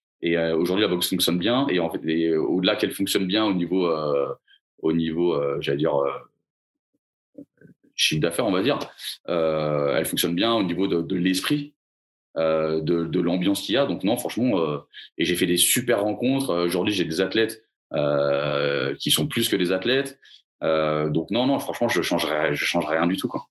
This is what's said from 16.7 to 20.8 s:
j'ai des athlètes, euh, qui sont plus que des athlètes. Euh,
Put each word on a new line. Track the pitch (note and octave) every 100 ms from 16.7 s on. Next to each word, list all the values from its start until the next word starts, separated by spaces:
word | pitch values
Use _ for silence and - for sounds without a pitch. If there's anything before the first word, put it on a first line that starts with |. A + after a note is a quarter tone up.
| F2+ G#2
j'ai | G2 D#2+
des | E2
athlètes, | F#2+ A2 A2 - _ _ _
euh, | D2+ D2 C#2+ C#2+ C#2+ D2 C#2+ C#2+ C#2+ C2+ D2
qui | D2
sont | D2+ D2+
plus | A#2 G#2+
que | F#2+
des | F2
athlètes. | F#2 A#2 C3 C3+ - - - _ _
Euh, | D#2+ D#2+